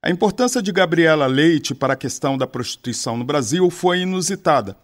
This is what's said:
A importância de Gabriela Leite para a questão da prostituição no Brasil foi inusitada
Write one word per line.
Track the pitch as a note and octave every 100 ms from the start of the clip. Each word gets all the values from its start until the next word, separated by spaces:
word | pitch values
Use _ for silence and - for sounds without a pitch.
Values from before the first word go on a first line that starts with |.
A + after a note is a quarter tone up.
A | -
importância | F3+ G#3+ F#3+ B3 B3+
de | G3
Gabriela | F#3+ F3+ E3 E3 D#3 C3+
Leite | C3 D#3 D#3+ -
para | B2+ C3+
a | C3
questão | C3 - C#3+ C3+
da | B2+
prostituição | B2 A#2+ - B2+ A2 - A#2
no |
Brasil | B2 D3 A2+ E3 F3+
foi | E3+ F3+ F3+
inusitada | F#3 F#3 F#3 G3+ - C#3+ G2+ F#2